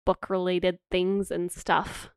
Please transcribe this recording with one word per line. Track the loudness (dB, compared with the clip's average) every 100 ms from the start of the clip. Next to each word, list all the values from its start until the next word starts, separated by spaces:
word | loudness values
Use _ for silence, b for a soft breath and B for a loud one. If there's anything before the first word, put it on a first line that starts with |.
| 0
book-related | 0 0 0 2 2 2 -2 -2
things | 0 2 0 0
and | -2 -4
stuff | -4 0 0 0 -8 -16